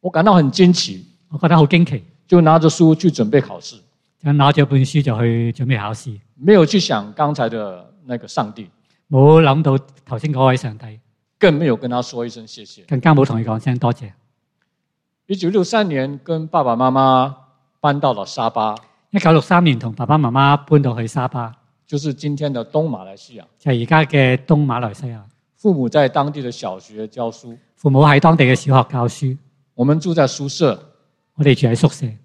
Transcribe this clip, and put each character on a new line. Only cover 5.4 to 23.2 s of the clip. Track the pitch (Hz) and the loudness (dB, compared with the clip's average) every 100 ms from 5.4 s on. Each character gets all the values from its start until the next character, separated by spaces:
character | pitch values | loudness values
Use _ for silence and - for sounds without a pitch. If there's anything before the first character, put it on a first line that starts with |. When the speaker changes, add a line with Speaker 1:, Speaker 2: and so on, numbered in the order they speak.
| 117 | -4
Speaker 2:
準 | 113 131 | -4 -4
備 | 123 | -4
考 | 104 | -4
試。 | 110 - 104 _ | -8 -12 -18 _
Speaker 1:
沒 | _ 160 | _ 4
有 | 208 156 | 4 4
去 | 202 | 2
想 | - 113 104 | -2 -4 -6
剛 | 107 151 | -4 -4
才 | 151 117 | -2 -4
的 | 117 104 90 98 _ | -4 -10 -12 -20 _
那 | 147 120 | -12 -12
個 | 110 | -10
上 | - 110 | -8 -8
帝。 | 104 95 _ _ _ _ | -10 -20 _ _ _ _
Speaker 2:
冇 | 139 139 160 | 4 6 6
諗 | 156 135 | 6 2
到 | 151 135 - _ | 0 -2 -4 _
頭 | _ 117 | _ -10
先 | 156 | -8
嗰 | 131 131 | 0 0
位 | 127 | 0
上 | 123 107 | -4 -12
帝。 | 113 107 _ _ _ _ | -20 -20 _ _ _ _
Speaker 1:
更 | 196 | 2
沒 | 147 139 | 2 -2
有 | 113 | -2
跟 | 127 | -4
他 | 123 | -6
說 | 120 120 120 | -6 -10 -12
一 | |
聲 | 117 | -12
謝 | 110 - 104 | -20 -20 -20
謝。 | - _ | -20 _
Speaker 2:
更 | 139 | -2
加 | 165 | 2
冇 | 151 | 4
同 | 131 113 | 2 -2
佢 | |
講 | 113 110 | -6 -6
聲 | 120 123 | -4 -4
多 | 120 | -4
謝。 | 120 107 98 _ _ _ _ _ _ _ _ _ _ _ | -4 -10 -20 _ _ _ _ _ _ _ _ _ _ _
Speaker 1:
一 | 190 | -4
九 | 175 | -2
六 | 208 | 0
三 | 180 226 202 | 0 -2 -2
年， | 143 135 143 | -2 -6 -8
跟 | - 165 160 | -8 -8 -4
爸 | 170 | -2
爸 | 131 | 0
媽 | 117 131 | 0 0
媽 | 131 135 131 131 135 _ _ _ _ | 2 2 2 0 -6 _ _ _ _
搬 | 147 143 | -2 0
到 | 139 | -2
了 | 107 95 | -4 -8
沙 | - 113 | -6 -6
巴。 | 117 110 107 _ _ _ | -4 -6 -6 _ _ _
Speaker 2:
一 | 202 | -2
九 | 170 | 2
六 | 160 | 2
三 | - 175 | 4 2
年， | 175 123 | 2 0
同 | 117 | -6
爸 | 110 | -10
爸 | 120 151 | -2 0
媽 | 135 | 0
媽 | 127 139 143 | 0 2 0
搬 | - 151 | 2 0
到 | 131 117 | 0 -4
去 | 113 | -8
沙 | - 127 | -6 -6
巴。 | 131 117 117 _ _ _ | -8 -12 -14 _ _ _
Speaker 1:
就 | 147 | -8
是 | 151 | -8
今 | 127 151 143 | -8 -8 -6
天 | 147 | -6
的 | 127 113 | -6 -6
東 | 151 160 | -4 -4
馬 | 107 | -8
來 | 92 | -14
西 | 98 | -20